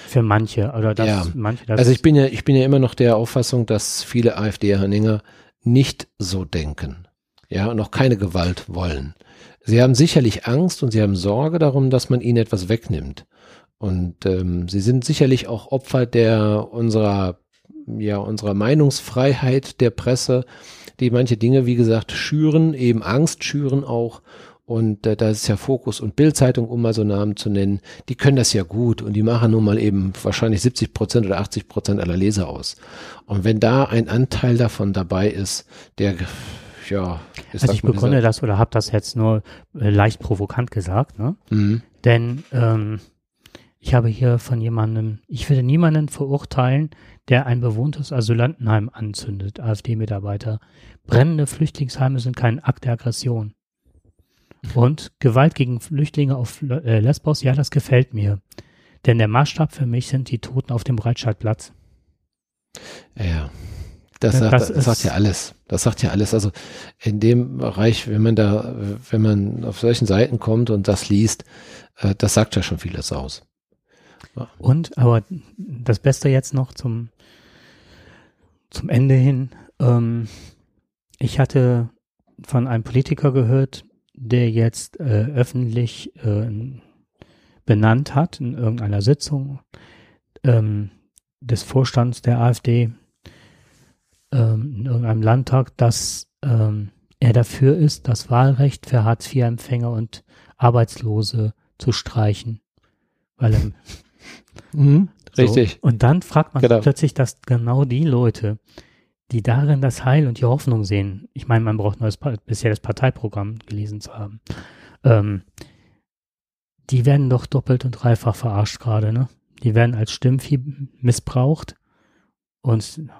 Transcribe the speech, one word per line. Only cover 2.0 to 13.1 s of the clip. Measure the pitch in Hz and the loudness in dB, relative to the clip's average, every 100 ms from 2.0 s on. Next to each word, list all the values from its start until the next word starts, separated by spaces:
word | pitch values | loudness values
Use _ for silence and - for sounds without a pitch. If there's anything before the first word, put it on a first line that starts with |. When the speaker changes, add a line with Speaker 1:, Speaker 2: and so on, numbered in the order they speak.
Speaker 2:
bin | 165 147 | 6 6
ja, | 135 | 4
ich | 117 | 0
bin | - 135 | 2 4
ja | 131 | 4
immer | 139 | 4
noch | 127 | 2
der | - 120 110 | 2 4 4
Auffassung, | 120 131 120 123 113 | 2 -2 0 -2 0
dass | 107 - - | -2 -2 -8
viele | - 120 117 - | -4 0 0 0
A-F-D-Anhänger | 107 - 101 98 98 104 110 107 - _ _ _ | -4 -2 0 2 2 0 0 0 -4 _ _ _
nicht | 120 123 131 - - - | 2 2 2 -2 -14 -10
so | 95 95 85 | -6 -6 -4
denken. | 87 76 73 76 78 - _ _ _ - | -4 -6 -6 -10 -12 -20 _ _ _ -8
Ja, | 95 107 | -4 -2
und | 113 | -2
auch | 104 | -4
keine | - 131 110 | 2 2 2
Gewalt | 98 90 87 92 - | 0 -2 -2 -4 -8
wollen. | 87 90 69 69 - _ - - _ | -6 -6 -6 -8 -14 _ -20 -20 _
Sie | - 113 | 0 4
haben | 127 120 | 6 6
sicherlich | 165 165 117 95 - | 4 4 2 0 -2
Angst | 127 180 - | 0 0 -2
und | 127 | -2
sie | 110 | 2
haben | 104 98 | 2 0
Sorge | 95 110 156 165 | 0 -2 0 2
darum, | 151 135 135 | 2 2 2
dass | 127 - | 2 0
man | 123 | -2
ihnen | 117 117 | 2 0
etwas | 110 104 92 | 2 -2 -2
wegnimmt. | 113 - 80 65 | -4 -2 -6 -6